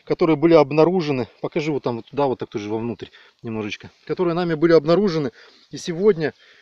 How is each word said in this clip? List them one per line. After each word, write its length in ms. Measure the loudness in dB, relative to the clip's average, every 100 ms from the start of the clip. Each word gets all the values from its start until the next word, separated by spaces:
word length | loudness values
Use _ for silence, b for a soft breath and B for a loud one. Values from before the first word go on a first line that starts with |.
которые 320 | -8 -2 0 2
были 180 | 4
обнаружены. 760 | 6 6 4 2 2 -2 -2 -4 _
Покажи 300 | -6 -4 -4
вот 120 | -4
там, 140 | -4 -6
вот 80 | -8
туда, 200 | -2 -2
вот 140 | -2
так 100 | -6
тоже 200 | -8 -6
вовнутрь 400 | -6 -6 -8 -12 b b b
немножечко. 480 | -10 -8 -8 -10 -16 _ -10
Которые 280 | -4 -2
нами 220 | -2 -2 0
были 180 | 4
обнаружены. 580 | 4 4 2 2 0 -4 b b b b
И 60 | -14
сегодня 560 | -10 0 0 2 -2 -6 b b